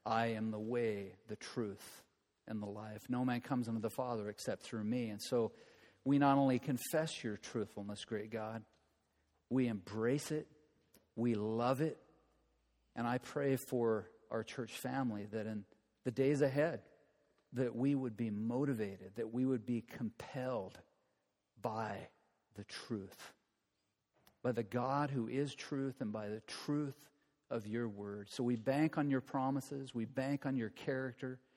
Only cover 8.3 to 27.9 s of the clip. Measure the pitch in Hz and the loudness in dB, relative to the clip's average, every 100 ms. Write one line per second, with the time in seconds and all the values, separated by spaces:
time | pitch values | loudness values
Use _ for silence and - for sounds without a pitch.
8.3 | 110 110 113 - _ _ _ _ _ _ | -4 -4 -6 -10 _ _ _ _ _ _
9.3 | _ - 127 123 107 95 110 113 147 - | _ -2 2 2 2 -4 0 4 4 2
10.3 | 151 - - _ _ _ - _ - 120 | -4 -6 -14 _ _ _ -20 _ 0 2
11.3 | 107 107 110 123 131 160 - - _ _ | 4 2 2 4 4 2 -2 -12 _ _
12.3 | _ _ _ _ _ _ - 120 123 - | _ _ _ _ _ _ -4 0 0 -2
13.3 | 147 139 131 - 127 117 110 95 - - | 0 2 2 0 2 4 2 0 -14 -6
14.3 | 113 110 - 113 - 127 131 127 104 101 | -4 -4 -6 -6 -6 -4 -2 0 -2 -4
15.3 | 110 107 107 101 _ _ _ 127 117 135 | -4 -4 -6 -8 _ _ _ -4 2 4
16.3 | 147 139 135 160 123 - _ _ _ _ | 6 4 4 2 0 -10 _ _ _ _
17.3 | _ _ 123 123 117 135 139 131 107 117 | _ _ -2 0 2 2 2 0 -2 -2
18.3 | 104 110 123 143 120 101 95 95 92 110 | 0 0 0 2 0 -2 -4 -10 -6 -2
19.3 | 117 131 127 107 120 - - 113 - - | 2 2 2 2 -2 -2 -6 -6 -6 -8
20.3 | 131 127 120 95 - - _ _ _ _ | -4 -2 -2 -4 -10 -20 _ _ _ _
21.3 | _ _ - 113 110 107 98 - _ _ | _ _ -6 -4 -2 -2 -4 -8 _ _
22.3 | _ _ - 104 - - 110 95 - - | _ _ -14 -12 -10 -4 -4 -6 -14 -18
23.3 | - _ _ _ _ _ _ _ _ - | -20 _ _ _ _ _ _ _ _ -20
24.3 | _ 123 120 110 120 127 139 147 135 113 | _ -2 0 0 0 2 2 2 0 0
25.3 | 135 143 - - 143 135 123 110 107 104 | 0 0 -2 -4 -2 -2 -2 -4 -2 -4
26.3 | 110 - - - 147 147 135 - _ _ | -6 -8 -8 0 0 0 -4 -16 _ _
27.3 | _ - 120 104 113 117 | _ -6 -4 -2 -2 -2